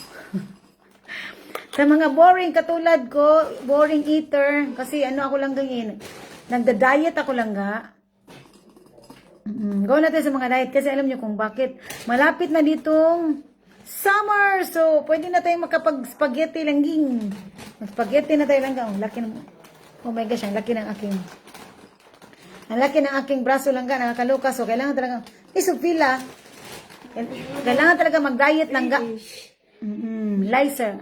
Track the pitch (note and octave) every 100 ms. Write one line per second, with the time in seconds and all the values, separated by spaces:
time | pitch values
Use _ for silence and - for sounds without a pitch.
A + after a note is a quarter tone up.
0 | - - - F#3+ - - _ _ _ _
1 | - - - - - - - - C#4+ D4+
2 | D#4 C4+ E4+ F4+ F4 D#4+ E4 E4+ E4 D#4+
3 | B3 C#4 D4 D#4 D4+ - B3+ C#4+ D4+ D4+
4 | D4 D#4 D#4 C#4+ C#4 C#4+ C#4+ A#3+ B3+ D4
5 | C4 C4+ C#4 C#4 C#4 C4+ C4+ B3 A3 G3+
6 | - - - - - B3 A#3 A3+ B3+ C#4+
7 | E4 D#4+ C4+ B3 A3 G3+ G3+ G#3+ - _
8 | _ _ _ - - _ _ _ _ _
9 | - - _ _ - A3+ G#3 G3+ G3+ C#4+
10 | D#4+ D#4+ D4 C4+ B3+ B3+ B3+ C#4 C#4 C4+
11 | C4+ C4 A3+ G#3 G#3+ G#3+ C4 C4 - -
12 | - A#3+ D4+ E4 F4 D#4+ D4+ D#4 D#4 D#4
13 | D#4+ E4+ E4 C#4+ - _ _ _ - -
14 | G4 G4+ G#4 G#4 G4+ F#4+ E4+ E4 D#4+ D#4
15 | D4 D#4+ F4 F4+ F4 E4+ E4 D#4+ D#4+ C#4+
16 | A#3 - D4 A#3+ D#4+ E4 D#4 D4 D4 D#4
17 | C#4+ A#3+ G#3 G3+ - - - - G#3 -
18 | G#3+ C4+ D4 D4+ C#4+ C#4 C4+ B3+ A#3 G3
19 | G#3+ A#3+ A#3 G#3+ - - - - - -
20 | A#3+ A3+ A3 A#3 G3+ G3+ G#3+ A3+ G#3+ G3+
21 | G#3 F#3+ E3+ - - - - - - _
22 | _ - - - - - - A3+ C#4 D4+
23 | C#4 C#4 C4+ C4+ A#3+ C4+ C4+ B3+ B3 C4+
24 | A#3+ A#3+ B3 C4+ C4 B3 A3 A3+ C#4 C4+
25 | B3+ A#3+ G#3+ - _ F#4+ F#4 C4+ E4+ E4
26 | C#4+ B3+ C4 - - - - - - -
27 | - - A#3 B3+ - - A#3+ B3 D#4+ F4
28 | E4 D#4+ C#4+ A#3+ C#4 D#4 D#4 C4+ B3 C4+
29 | A#3 A3 - - - _ _ - G#3+ G#3
30 | A3+ A3 G#3+ G3+ G3 B3 C#4+ C#4 A3+ G3